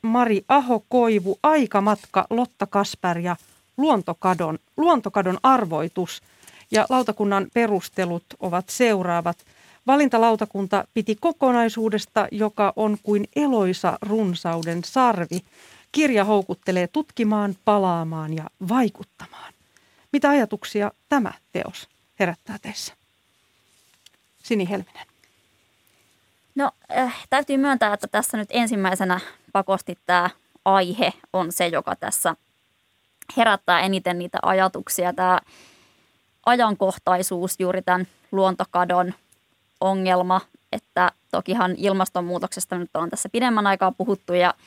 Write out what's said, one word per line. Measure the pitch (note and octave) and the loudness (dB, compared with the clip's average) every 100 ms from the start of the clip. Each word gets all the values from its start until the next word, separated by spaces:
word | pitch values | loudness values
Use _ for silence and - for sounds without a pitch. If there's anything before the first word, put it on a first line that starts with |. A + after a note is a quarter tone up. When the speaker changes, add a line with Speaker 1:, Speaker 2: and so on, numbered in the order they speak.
Speaker 1:
Mari | A3+ A#3+ A#3+ G3+ - | -2 2 2 0 2
Ahokoivu, | C#4 B3 A3+ - B3 A#3 G#3+ F#3 F#3+ | 2 2 0 0 2 2 2 0 0
Aikamatka, | D4+ D#4 A3+ G3+ G3+ G#3 - F#3+ - | 2 2 2 0 2 0 -2 -2 0
Lotta | A3+ B3 - G3 | 0 -2 -4 -4
Kasper | G3+ G3+ - F#3 E3+ | -2 -2 -4 -4 -2
ja | F3 E3+ _ _ _ - | -4 -6 _ _ _ -2
luontokadon, | D4+ A#3 F3+ E3 F#3 F3+ E3 D#3+ _ - | 2 2 0 -2 0 0 -2 -6 _ 0
luontokadon | D#4+ D4 G#3 G3+ F#3 F#3 | 2 2 0 -2 -2 2
arvoitus. | C4 C4 F#3+ D#3 E3 - F3+ - - _ - - _ | 4 4 2 -2 -4 -4 -6 -8 -18 _ -20 -20 _
Ja | G#3+ - | 0 2
lautakunnan | B3+ A#3 G#3 G3+ G3 F#3+ | 0 0 -2 0 0 -2
perustelut | A#3+ A3+ G3+ - - F3+ F3 - - | 0 0 0 -4 -4 -4 -4 -10 -10
ovat | F#3 F3 F#3 | -6 -4 -4
seuraavat. | - A#3+ G3+ F3+ E3+ E3+ E3+ _ _ _ _ - | 0 2 2 0 -2 -2 -6 _ _ _ _ 0
Valintalautakunta | C#4 C#4 A#3 A3+ A3 G#3 G3 F#3+ G3+ - | 2 4 4 2 2 -2 -6 -2 -2 -2
piti | - A3 G#3+ | -4 -4 -2
kokonaisuudesta, | E4+ D#4 C4+ A#3+ A3+ A3+ A3 G#3 - A3 G3+ | -2 0 2 2 2 0 -2 -2 -2 -2 -2
joka | G#3 G#3+ - G3+ - | -2 -2 0 0 0
on | G#3+ G#3 | -2 -2
kuin | - G#3 G#3 - | 0 -2 0 -2
eloisa | D4 A#3+ F#3 F#3 F3+ - | 0 2 0 0 -2 -2
runsauden | G#3 A3 G3+ F3 F3 E3 E3 E3+ E3+ | -2 -2 -2 -2 -4 -4 -4 -6 -4
sarvi. | C4 B3 G#3 E3+ F3+ - _ - - _ | 2 2 2 -4 -8 -10 _ -20 -20 _
Kirja | - D4+ A3+ G3+ | 0 2 2 2
houkuttelee | G#3 F#3+ F3+ - F3+ F3 | 2 0 -6 -2 -2 -2
tutkimaan, | D4+ D4+ - A3 G#3+ G#3 F#3+ - | -4 -6 -2 0 0 -2 -2 2
palaamaan | G#3 F#3+ E3+ D#3+ D#3+ D#3 D#3+ | 2 2 0 -4 -6 -6 -8
ja | D#3 - F#3 | -10 -10 -2
vaikuttamaan. | A#3+ A3+ - - - - - - - _ _ _ _ _ | 0 0 -2 -16 -20 -20 -20 -20 -20 _ _ _ _ _
Mitä | C#4+ C#4+ | 0 4
ajatuksia | C#4+ A3 G#3 - G#3 G3+ - _ | 4 2 -2 -6 -4 -4 -6 _
tämä | C#4+ G#3+ - _ | 0 0 -6 _
teos | - - - - _ _ - | -8 -8 -10 -20 _ _ -4
herättää | F#3 E3+ - G3+ | -4 -4 -12 -16
teissä? | - - - - _ _ _ _ _ _ _ _ _ _ _ _ _ _ | -14 -14 -14 -16 _ _ _ _ _ _ _ _ _ _ _ _ _ _
Sini | - A3 F#3 | -4 -2 -2
Helminen. | G3 F3+ - - _ _ _ _ _ _ _ _ _ _ _ _ _ _ - | -6 -10 -18 -20 _ _ _ _ _ _ _ _ _ _ _ _ _ _ -4
Speaker 2:
No, | C#4 - - - | -4 -4 -6 -2
äh, | B3+ - - | -2 -4 -2
täytyy | C4 C#4+ C4+ | -2 0 0
myöntää, | C#4 C4 G#3+ | 2 2 0
että | G#3 G3+ | 0 -2
tässä | G#3+ G3+ A3 | -2 -2 -4
nyt | G#3 | -4
ensimmäisenä | - A#3 A3 F#3+ F#3 F#3+ F3+ - - _ | -2 0 0 0 0 0 -2 -4 -16 _
pakosti | G3 F#3+ F#3+ - F3 - | -2 0 -2 -4 -10 0
tää | F3+ F3 - _ _ - | 2 0 -4 _ _ 2
aihe | F#3+ F3+ G#3 F3+ - - | 4 2 0 -2 -2 -6
on | F#3 E3+ | -4 -4
se, | - F3 | -2 -2
joka | D#3+ - F3+ | -2 -4 -6
tässä | - - F3 D#3+ _ _ _ _ _ _ _ _ - - | -6 -4 -2 -4 _ _ _ _ _ _ _ _ -6 0
herättää | A3+ G3 - F3 | 2 2 2 2
eniten | F#3+ F#3+ F3+ F3 | 2 0 -2 -4
niitä | F3 - | -6 -4
ajatuksia. | - F#3+ F#3+ F#3+ F#3+ - F3+ | 0 2 2 -2 -8 -4 -2
Tää | F#3 F#3 F#3 - - - _ _ _ _ _ _ _ - | 0 2 2 0 -12 -20 _ _ _ _ _ _ _ 0
ajankohtaisuus, | B3 A3+ G3+ F#3+ - - F#3 F#3+ F3+ F3+ - | 2 2 0 -2 0 0 0 0 -4 -4 -4
juuri | F#3 F#3 | -4 -2
tän | F#3 F3+ F#3 _ _ | 0 0 -2 _ _
luontokadon | F#3+ F#3+ F3+ F#3 F3 F3+ F3+ F3+ - _ _ _ _ _ _ | 0 2 0 -2 0 2 2 0 -4 _ _ _ _ _ _
ongelma, | F#3+ G3 F#3 F3+ F3+ F#3 - _ _ | -2 0 2 2 2 0 -2 _ _
että | A3 - - F3+ - _ | -10 -6 -2 0 -2 _
tokihan | - F#3 A3 F#3 F#3 | -6 -2 -2 -2 -2
ilmastonmuutoksesta | G3 G3 F#3 F3+ F3 F3 F3+ - - F3+ | -2 0 -2 -4 -6 -6 -8 -8 -8 -8
nyt | F3 - | -6 -6
on | E3+ | -6
tässä | - - | -6 -6
pidemmän | A#3 B3 A3 G3+ | 0 2 2 2
aikaa | F#3+ F#3+ | 2 0
puhuttu | - D3+ G3 - | 0 -2 -4 0
ja | F3 F3+ - | 2 2 0